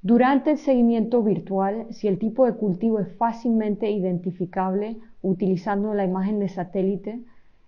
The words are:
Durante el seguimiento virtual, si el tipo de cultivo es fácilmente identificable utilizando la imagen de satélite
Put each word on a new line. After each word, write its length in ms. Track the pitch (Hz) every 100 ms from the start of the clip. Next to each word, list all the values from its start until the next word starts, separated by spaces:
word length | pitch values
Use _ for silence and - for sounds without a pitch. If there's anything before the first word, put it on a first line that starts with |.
Durante 500 | 185 233 254 277 -
el 60 | 294
seguimiento 680 | - 254 233 233 220 240
virtual, 640 | 220 180 165 190 196 214 220
si 180 | 220 208
el 120 | 190
tipo 260 | 220 220 247
de 80 |
cultivo 460 | 233 214 175 226 220
es 120 | 190 -
fácilmente 720 | 233 226 247 226 214 208 214
identificable 1040 | 208 185 175 180 180 180 190 185 190 208 226 - -
utilizando 720 | 202 180 196 180 208 202 208
la 120 | 208 190
imagen 340 | 185 190 214
de 80 | 196
satélite 720 | - 180 196 190 196 202 233 233 - - _